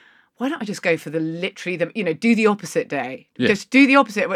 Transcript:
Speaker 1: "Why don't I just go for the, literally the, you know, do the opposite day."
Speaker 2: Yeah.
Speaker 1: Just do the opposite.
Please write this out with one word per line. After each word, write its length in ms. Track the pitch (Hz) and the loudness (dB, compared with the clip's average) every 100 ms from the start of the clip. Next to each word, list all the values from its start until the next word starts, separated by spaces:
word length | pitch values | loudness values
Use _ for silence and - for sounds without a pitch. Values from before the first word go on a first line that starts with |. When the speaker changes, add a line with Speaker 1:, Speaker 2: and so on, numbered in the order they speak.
| _ _ _ - | _ _ _ -8
Speaker 1:
"Why 100 | 262 | -6
don't 120 | 339 | -4
I 40 | |
just 180 | 208 185 | -8 -4
go 140 | 180 160 | -2 -2
for 140 | 160 | -2
the, 100 | 160 | -6
literally 560 | 160 165 180 - 175 175 | -6 -6 -8 -8 -8 -4
the, 160 | 165 | -4
you 80 | 226 | -4
know, 120 | 180 | -4
do 200 | 160 233 | 0 2
the 120 | 220 214 | 4 2
opposite 420 | 208 170 170 - | 0 -4 -6 -4
day." 400 | 139 123 135 _ - | -6 -6 -10 _ -2
Speaker 2:
Yeah. 100 | 123 | 0
Speaker 1:
Just 220 | 208 - | 0 2
do 160 | 262 269 | 4 6
the 80 | 277 | 6
opposite. 320 | 254 202 175 | 4 0 -2